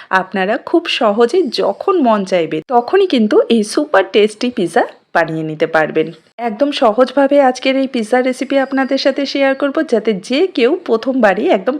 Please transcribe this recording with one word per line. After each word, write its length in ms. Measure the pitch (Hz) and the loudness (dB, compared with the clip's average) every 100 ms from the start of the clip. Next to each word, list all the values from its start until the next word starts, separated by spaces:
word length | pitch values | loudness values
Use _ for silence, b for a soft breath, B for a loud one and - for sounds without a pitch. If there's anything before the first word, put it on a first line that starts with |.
| B 190 | B -2
আপনারা 340 | 185 196 185 233 - | -2 -2 -2 -4 -2
খুব 140 | 330 330 - | -2 -2 0
সহজে 400 | 226 202 240 370 294 - | 0 2 2 2 -2 -2
যখন 340 | 185 202 - 381 247 | -4 -2 -2 2 2
মন 120 | 208 190 | 2 0
চাইবে 260 | 185 160 160 - | -2 -2 -4 -2
তখনই 340 | 240 240 392 381 | 0 2 0 2
কিন্তু 220 | 254 214 359 554 233 | 2 2 2 2 0
এই 60 | 208 | 0
সুপার 320 | - 302 190 185 | -2 0 0 2
টেস্টি 360 | 226 214 - 247 247 | 2 2 0 -6 -2
পিৎজা 280 | 170 240 - - _ 175 | -2 0 -2 -6 _ -2
বানিয়ে 260 | 160 160 156 | -2 -4 -6
নিতে 160 | 156 160 160 | -4 0 0
পারবেন। 320 | 156 156 160 - _ - 233 | 0 0 -2 -8 _ -10 -8
একদম 220 | 208 285 285 | -2 -2 2
সহজভাবে 560 | 240 214 254 - 277 285 262 | 2 2 2 2 2 4 4
আজকের 260 | 254 269 269 | 2 -2 0
এই 60 | 262 | -2
পিৎজা 260 | 247 214 254 254 | -4 0 0 0
রেসিপি 280 | 247 254 269 262 | -4 -2 -2 0
আপনাদের 340 | 269 262 269 285 | -2 -2 0 0
সাথে 180 | 269 277 | -2 -4
শেয়ার 200 | 277 269 269 | 0 0 0
করব, 160 | 285 320 311 | -2 -2 -2
যাতে 180 | 220 220 190 - | 0 0 -4 -2
যে 120 | 262 370 302 | -2 0 0
কেউ 140 | 240 359 - | 0 0 -2
প্রথমবারই 580 | 226 240 262 214 190 311 233 | -2 -2 2 2 2 0 0
একদম 180 | 190 | 0